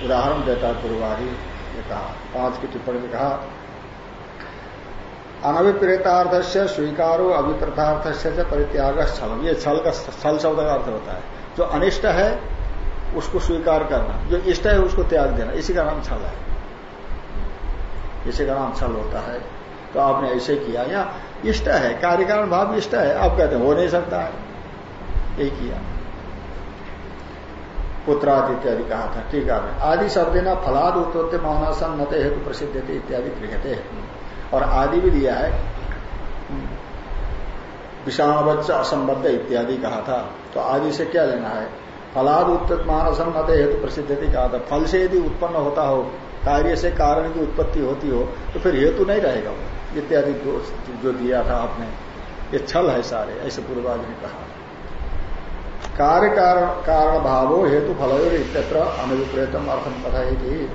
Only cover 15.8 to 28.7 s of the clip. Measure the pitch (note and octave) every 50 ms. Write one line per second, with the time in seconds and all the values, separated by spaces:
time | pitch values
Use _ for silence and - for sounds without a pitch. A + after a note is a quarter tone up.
15.8 | D#3 D3+ D#3 D#3 - - C3 A#2+ - - - - - - - - - - - -
16.8 | - - - - - - - - - - - - - - - - - - - -
17.8 | - - - - - - - - - C3+ A#2 - C#3+ C3 C3+ C#3 C3+ A#2+ - -
18.8 | C3+ A#2+ A2+ G#2+ G#2+ - A#2 A#2 - A#2+ A#2+ B2+ - - - - - - - -
19.8 | - - - C3 C#3 C3+ C3+ C#3 C#3 B2+ B2 B2 B2 - C#3+ - - A#2+ A2+ A#2+
20.8 | B2 C#3 F#3 G3+ F#3 - - - - - - - - A3 G#3+ - - B3+ - E3+
21.8 | - - F#3+ - - F3 F3 F3 F#3 F#3 G#3+ G#3 G#3+ F#3+ F3 F3+ G#3 G3+ A3 G#3+
22.8 | - - - A3 E3 C#3 D3 - F#3+ F3 - F#3 E3 C#3+ D3 A#2+ A#2+ C#3 D3+ E3
23.8 | F3+ E3 D#3+ F3 E3+ - - F3 E2+ E2 - - - - - - - - - -
24.8 | - - - - - - - - - - - - C#3+ C#3 - - B2+ A#2 G#2 G#2
25.8 | G#2 G#2 - - - - - - - - - - - - - - - - - -
26.8 | - - - - - - - - - - - - - - - - - - - -
27.8 | - - - - - D#3 C#3+ C#3+ C#3+ C#3+ C#3 C3 C3 C3 B2+ A2 - B2+